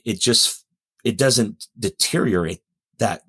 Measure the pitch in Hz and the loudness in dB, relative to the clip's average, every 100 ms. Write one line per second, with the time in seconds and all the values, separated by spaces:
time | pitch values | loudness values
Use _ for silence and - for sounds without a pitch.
0 | 117 101 127 113 - - _ _ _ _ | -6 -2 2 2 2 -2 _ _ _ _
1 | 117 101 135 127 107 - - - 98 - | -6 0 2 2 -2 -6 -18 -8 -8 -4
2 | - 165 123 90 82 90 _ _ _ - | -2 0 0 0 -2 -6 _ _ _ -4
3 | 104 92 | -4 -4